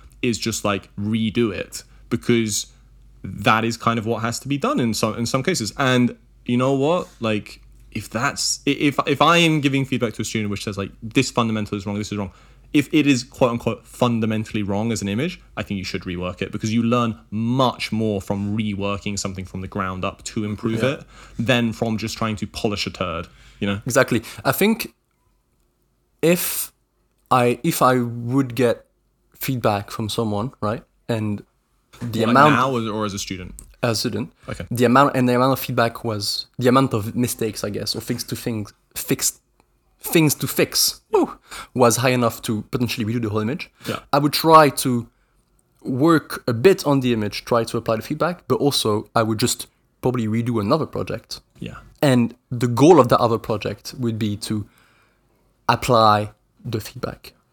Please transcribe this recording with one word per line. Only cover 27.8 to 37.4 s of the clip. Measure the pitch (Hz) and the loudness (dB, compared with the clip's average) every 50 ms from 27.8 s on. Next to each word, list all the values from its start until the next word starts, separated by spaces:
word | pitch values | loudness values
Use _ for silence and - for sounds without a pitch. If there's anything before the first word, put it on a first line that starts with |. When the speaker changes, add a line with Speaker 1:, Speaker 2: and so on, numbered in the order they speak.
Speaker 2:
I | 131 127 127 127 | 4 4 4 4
would | 120 120 117 120 120 120 127 139 135 120 117 | 0 -2 -4 -6 -4 0 0 0 0 0 0
get | 123 123 117 - - - _ _ _ _ _ _ _ _ _ _ | 0 2 2 0 -2 -6 _ _ _ _ _ _ _ _ _ _
feedback | - - - 135 120 - 117 104 101 101 - | -10 -6 -6 -4 0 0 0 0 0 -4 -8
from | - - 113 104 | -8 -8 -6 -4
someone, | - - 117 107 104 101 113 139 - _ | -2 -2 -2 -2 -2 -2 -4 -6 -6 _
right, | - 104 117 - - _ _ _ _ - | -4 -4 -4 -6 -10 _ _ _ _ -6
and | 120 110 107 104 101 101 - _ _ _ _ _ _ _ _ _ - - | -4 -4 -2 -4 -4 -6 -8 _ _ _ _ _ _ _ _ _ -16 -12
the | 123 117 110 110 | -10 -6 -2 0
Speaker 1:
Like | 113 113 | 2 4
Speaker 2:
amount | 120 131 147 151 147 | 6 8 8 8 6
Speaker 1:
now | 117 127 139 | 6 2 2
or, | 131 117 113 113 | 0 -2 -2 -4
or | 104 110 107 | -4 -4 -4
as | 104 95 | -4 -4
a | 101 | -6
student? | - - 98 90 92 90 - - - - - _ - | -8 -8 -10 -10 -10 -14 -16 -20 -20 -20 -8 _ -2
Speaker 2:
as | 120 110 107 | -2 -2 -2
a | |
student, | - 120 101 101 117 - - _ - - | -4 -4 -4 -6 -8 -8 -12 _ -14 -14
Speaker 1:
Okay. | - - 92 - | -12 -12 -8 -6
Speaker 2:
the | 127 117 123 | 0 2 4
amount, | 117 123 135 143 143 - | 6 6 6 6 6 4
and | 131 127 123 | 2 2 2
the | 123 | 4
amount | 123 127 135 131 | 4 4 2 2
of | - | 0
feedback | - - 123 123 117 117 - - - | -2 -4 0 0 0 0 -2 -4 -6
was, | 117 107 104 101 - - - - - _ - | -6 -6 -4 -4 -4 -6 -6 -8 -10 _ 0
the | 123 123 | 2 4
amount | 123 135 135 123 - | 6 6 4 4 0
of | 110 101 110 - | -2 -4 -4 -2
mistakes, | 117 123 113 - - | -2 -2 -2 -2 -4